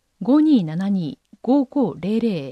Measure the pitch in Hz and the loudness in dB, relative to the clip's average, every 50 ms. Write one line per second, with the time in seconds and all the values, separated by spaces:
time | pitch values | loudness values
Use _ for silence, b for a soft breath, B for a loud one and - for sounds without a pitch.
0 | _ _ _ _ 185 208 277 311 302 311 294 226 170 156 156 175 196 202 202 185 | _ _ _ _ 0 2 4 4 4 4 4 4 2 0 -4 -4 -4 -2 -2 -2
1 | 165 143 - - _ _ - _ - 226 262 285 254 - - 285 247 170 - 151 | -4 -6 -8 -12 _ _ -20 _ -2 0 2 2 0 0 -2 -2 -2 -2 -4 -6
2 | 165 196 220 226 233 226 190 156 135 131 | -6 -4 -2 -2 -2 -2 -2 -4 -6 -10